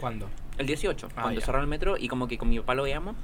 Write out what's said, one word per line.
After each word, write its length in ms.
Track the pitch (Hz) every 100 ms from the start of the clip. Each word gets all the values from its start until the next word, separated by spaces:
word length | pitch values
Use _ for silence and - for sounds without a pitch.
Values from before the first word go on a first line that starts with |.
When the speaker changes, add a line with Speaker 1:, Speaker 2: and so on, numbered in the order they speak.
Speaker 1:
¿Cuándo? 280 | 123 110 101 - - -
Speaker 2:
El 80 | 131
dieciocho, 420 | 151 196 147 - -
Speaker 1:
Ah, 60 |
Speaker 2:
cuando 180 | 120 113
Speaker 1:
ya. 60 | 113
Speaker 2:
cerraron 180 | 131
el 60 | 143
metro 260 | 147 185 202
y 120 | 123
como 200 | 127 120
que 80 | 117
con 100 | 117
mi 100 | 117
papá 140 | 113
lo 80 | 127
veíamos, 340 | 139 147 185 220